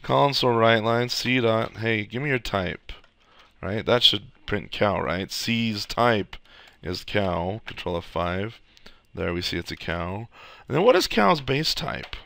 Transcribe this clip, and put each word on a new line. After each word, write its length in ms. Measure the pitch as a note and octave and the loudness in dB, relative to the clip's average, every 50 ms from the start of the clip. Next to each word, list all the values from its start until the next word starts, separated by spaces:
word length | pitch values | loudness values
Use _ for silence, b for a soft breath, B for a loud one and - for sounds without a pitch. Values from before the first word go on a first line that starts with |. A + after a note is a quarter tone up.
Console 520 | - - B2+ C3+ C#3+ C#3+ C3+ - C3 B2+ A#2 | 0 2 4 4 4 4 2 2 2 2 4
write 300 | A2+ A2+ A2+ A2+ A2 G#2+ | 6 6 6 6 4 4
line, 260 | A2+ A#2 A#2+ B2 B2 | 2 2 2 0 0
C 300 | - - - B2 B2+ C3 | -2 -2 0 0 2 2
dot, 380 | A#2 A2+ A2+ A2+ A2+ - - | 4 4 2 2 0 -2 -6
hey, 280 | G#2 A2 A2+ A2+ G#2+ G#2 | -4 -2 0 0 0 -2
give 160 | G#2 - B2 | -4 -6 -6
me 80 | C#3+ D3+ | -2 -2
your 100 | C3+ B2 | -2 -2
type. 520 | - - - G2 F#2 E2+ E2 - _ - - - - _ _ b b b b b b b b _ | -2 -2 -2 -2 -2 -2 -6 -8 _ -16 -16 -16 -18 _ _ b b b b b b b b _
Right? 240 | - F#2 G2+ A2 E2 | -8 -6 -4 -4 0
That 180 | - A#2 B2 - | 2 2 4 4
should 280 | - - G#2 - - - _ - | 2 2 2 -6 -10 -20 _ -6
print 260 | - G#2 G2+ A#1+ - | -4 -4 -4 -4 -8
cow, 300 | - - A2 G#2 F#2+ F2 | -2 0 2 2 2 0
right? 300 | - C2 E2+ F2+ F#2+ - | 0 -2 -2 -2 -4 -6
C's 540 | - - - - A#2 A2+ A#2 A2+ G#2+ G2+ - | -6 -6 -2 0 0 0 0 0 -2 -4 -6
type 500 | - - - A#2+ A#2+ A2+ G#2 F#2 - - - B B B B B B B B | -6 0 2 4 4 4 2 0 -4 -8 -20 B B B B B B B B
is 220 | - E2+ F#2 - - | -8 -8 -8 -8 -8
cow. 580 | - - G#2 G2 F#2 F2 E2+ F2 F#2 G#2 A2 - | -2 -2 0 0 0 0 -2 -2 -4 -6 -8 -10
Control 320 | - - - - F2+ F2 | -12 -12 -8 -6 -4 -4
F 80 | E2+ E2 | -4 -6
five. 540 | - - E2 F2 F2 F2 F#2+ G2+ A2+ A#2+ - b b b b b b b b b b - | -4 -4 -2 -2 -2 -2 -4 -4 -6 -10 -16 b b b b b b b b b b -8
There 200 | - E2+ F2 F2 | -6 -4 -2 -2
we 80 | F2 | -4
see 160 | F2+ - - | -4 -4 -4
it's 140 | E2+ E2+ - | -4 -6 -6
a 60 | D#2+ | -12
cow. 500 | - - - E2 F2 E2+ F2 F#2+ G#2 A#2 - B B B B B B B | -10 -6 -6 -4 -4 -4 -6 -6 -8 -10 -12 B B B B B B B
And 80 | - B2 | -2 0
then 80 | D3 F#3+ | 4 6
what 120 | B3 C4+ | 6 6
is 120 | F4+ - | 6 2
cow's 340 | - - A3+ G#3 G3 F3+ D3+ | 2 2 4 4 4 4 2
base 320 | C3+ C3 C3+ C#3 D#3+ - - | 0 -2 -2 0 0 -2 -2
type? 420 | - E3 - - C2 - - - - - | -4 -4 -6 -6 -8 -10 -12 -14 -16 -16